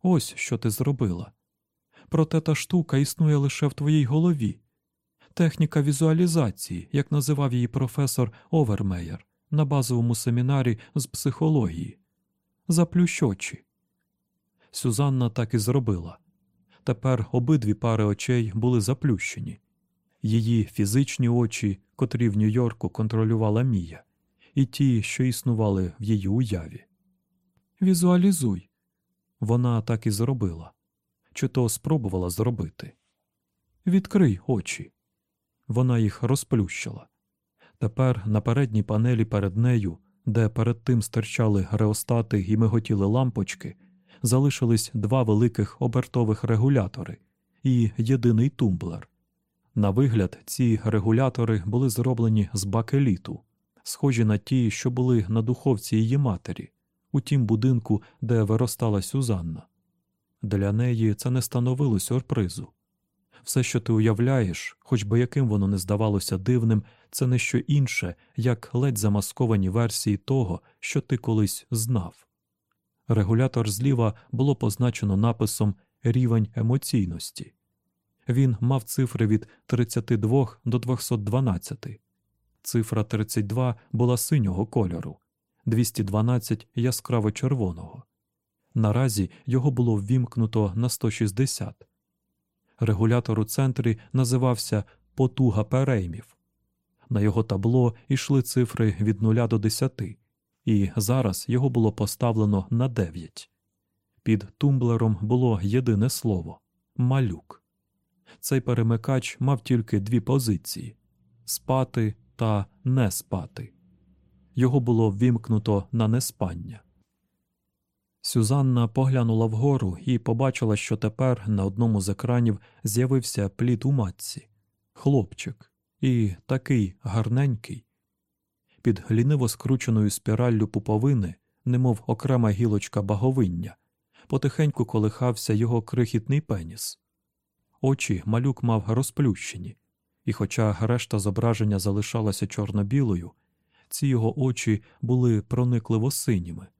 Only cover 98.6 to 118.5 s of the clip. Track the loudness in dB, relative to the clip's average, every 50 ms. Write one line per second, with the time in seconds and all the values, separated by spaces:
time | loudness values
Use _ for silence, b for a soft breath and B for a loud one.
98.6 | 0 0 0 0 0 0 2 0 0 0 0 2 2 2 2 2 2 2 0 0
99.6 | 0 0 -2 0 -4 -4 _ -6 -10 -10 -10 _ _ _ _ _ _ _ _ _
100.6 | _ 2 2 2 2 2 0 -2 0 0 0 0 0 0 -2 -4 -4 -2 -2 0
101.6 | 0 0 2 2 2 2 0 -2 -4 -6 -4 -2 -2 0 2 2 2 2 2 0
102.6 | 0 -2 -2 -2 -2 -2 0 -2 -4 -4 -4 -12 -14 -14 _ -20 -20 _ _ _
103.6 | _ _ _ _ _ _ _ _ _ _ _ _ _ 0 0 0 0 -8 _ _
104.6 | 0 2 2 2 2 2 2 2 2 0 0 0 0 0 2 2 2 2 2 0
105.6 | 0 0 0 0 2 2 2 2 2 0 -2 -2 -2 -2 -2 -2 -4 -8 -14 _
106.6 | _ _ _ _ _ _ _ -2 0 0 2 0 0 -2 -4 -8 _ _ -20 _
107.6 | _ _ _ _ _ _ _ _ _ _ _ _ B B B B -6 -2 -2 -2
108.6 | 0 0 0 0 2 2 0 0 0 0 -2 -2 -2 -4 -6 _ 0 0 0 -2
109.6 | 0 0 0 0 0 0 -2 -2 0 0 0 0 2 2 0 0 2 0 -2 -2
110.6 | -2 -8 -12 -10 -12 -14 -16 _ _ _ _ _ _ _ _ _ _ -10 -10 -10
111.6 | _ -2 0 0 0 -2 -2 -2 -2 -2 -4 _ _ _ _ -4 -2 0 0 0
112.6 | -2 -6 _ _ _ -2 0 2 2 0 -2 -6 -8 _ -6 -6 -6 -8 _ -16
113.6 | -16 -16 _ _ _ _ _ _ _ _ _ _ _ _ _ _ _ _ _ 0
114.6 | 2 2 2 2 2 2 2 4 4 2 2 2 2 2 2 0 0 -2 -2 -2
115.6 | 0 0 -2 -2 -2 -4 -2 0 0 2 2 0 -2 -4 -6 _ -6 -6 -6 -10
116.6 | -12 -14 -14 -16 _ _ _ _ _ _ _ _ _ _ _ _ _ _ _ _
117.6 | _ _ _ _ _ _ _ _ _ _ _ _ -12 -2 0 2 2 2